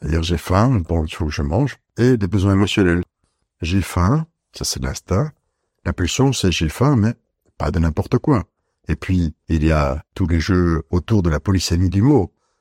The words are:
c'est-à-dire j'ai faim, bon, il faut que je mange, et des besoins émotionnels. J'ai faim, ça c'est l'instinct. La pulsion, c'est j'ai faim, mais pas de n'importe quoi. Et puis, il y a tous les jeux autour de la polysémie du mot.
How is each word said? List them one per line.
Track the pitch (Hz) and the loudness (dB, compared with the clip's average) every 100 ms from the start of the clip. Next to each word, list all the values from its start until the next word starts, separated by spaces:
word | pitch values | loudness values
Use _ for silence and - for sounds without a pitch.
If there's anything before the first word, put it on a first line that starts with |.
c'est-à-dire | 78 82 | -2 -2
j'ai | 82 85 | 0 -2
faim, | - 92 123 117 82 | 0 2 2 2 0
bon, | 85 | -2
il | 80 | -2
faut | - 78 | -4 -6
que | |
je | - | -4
mange, | 71 87 143 - _ - | -2 0 -2 -4 _ 0
et | 120 123 | 2 2
des | 95 | 0
besoins | 101 98 | 0 2
émotionnels. | 98 98 - 92 87 90 _ _ _ _ - | 2 2 2 2 2 -2 _ _ _ _ -10
J'ai | 82 95 | -4 -2
faim, | 82 - 90 151 160 _ _ | -2 0 0 0 -4 _ _
ça | - | -10
c'est | - - | -8 -6
l'instinct. | 131 - - 92 151 - _ _ _ _ | -8 -8 -4 -4 -4 -8 _ _ _ _
La | - | -8
pulsion, | - 87 - 135 | -4 -4 0 0
c'est | 127 95 | 2 0
j'ai | 82 80 | 0 -2
faim, | - 139 131 | 0 0 2
mais | 104 - _ _ _ - | 0 -2 _ _ _ -8
pas | 73 | -4
de | 113 | 0
n'importe | 82 76 - 123 | 0 -2 -2 -2
quoi. | - 123 - _ _ _ - | 0 -2 -2 _ _ _ -8
Et | 82 | -6
puis, | - 90 82 - - | -2 0 0 -4 -4
il | 82 78 | 0 2
y | |
a | 78 71 65 - | 2 0 -4 -8
tous | - 87 | -4 -2
les | 85 | 0
jeux | 78 90 87 80 - | 0 2 2 0 -2
autour | 90 - 110 | -4 0 0
de | 87 | 2
la | 76 | 0
polysémie | - 95 - 87 95 | 0 -2 0 0 0
du | 95 | 2
mot. | 120 143 85 _ _ _ | 4 4 2 _ _ _